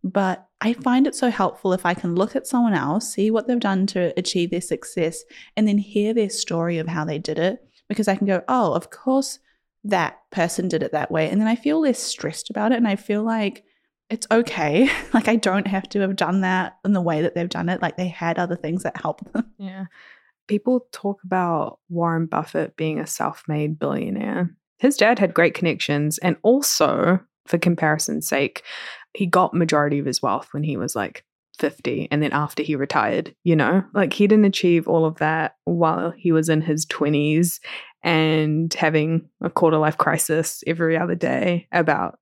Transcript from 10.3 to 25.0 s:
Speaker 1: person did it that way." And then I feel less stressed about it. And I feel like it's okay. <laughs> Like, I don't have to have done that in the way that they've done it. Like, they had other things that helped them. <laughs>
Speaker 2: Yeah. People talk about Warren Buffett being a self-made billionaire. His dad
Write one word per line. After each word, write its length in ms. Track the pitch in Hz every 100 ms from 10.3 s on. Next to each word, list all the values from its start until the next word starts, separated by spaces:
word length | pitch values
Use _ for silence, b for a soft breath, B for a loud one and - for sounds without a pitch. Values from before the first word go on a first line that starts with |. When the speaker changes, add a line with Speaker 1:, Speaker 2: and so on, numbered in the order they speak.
Speaker 1:
person 360 | - 170 - 180
did 160 | 165
it 100 | 151
that 180 | 151 143
way." 180 | 160 160
And 100 | 190
then 100 | 220
I 80 | 233
feel 260 | 285 311
less 160 | 302 233
stressed 500 | - - - 156 -
about 240 | 214 214
it. 40 | 247
And 120 | 226
I 80 | 202
feel 260 | - 208
like 420 | 220 226 202 - _ _ _ _ _
it's 180 | 226 -
okay. 600 | 226 240 - 151 156 269 -
<laughs> 140 | -
Like, 140 | 226 214
I 80 | 226
don't 320 | 202 190 196
have 200 | 190 190
to 100 | 202
have 160 | 190 196
done 240 | 165 190
that 380 | 185 185 185 -
in 100 | 190
the 60 | 196
way 220 | 170 156
that 120 | 165
they've 140 | 175 170
done 200 | 175 170
it. 120 | 180
Like, 160 | 175 -
they 120 | 180
had 300 | 165 170 170
other 180 | 180 180
things 260 | 156 180
that 180 | - -
helped 320 | 156 - -
them. 200 | 214 -
<laughs> 60 | _
Speaker 2:
Yeah. 260 | 196 190 190 b b b b _ -
People 400 | 208 247 254 -
talk 320 | - 202 202
about 560 | 185 185 175 165 - - _
Warren 380 | 170 170 165 165
Buffett 500 | - 156 - 156 -
being 220 | 160 151
a 80 | 151
self-made 720 | - - - - 151 151 156
billionaire. 800 | 143 139 - 196 208 - 175 - _ _
His 180 | 269
dad 240 | 277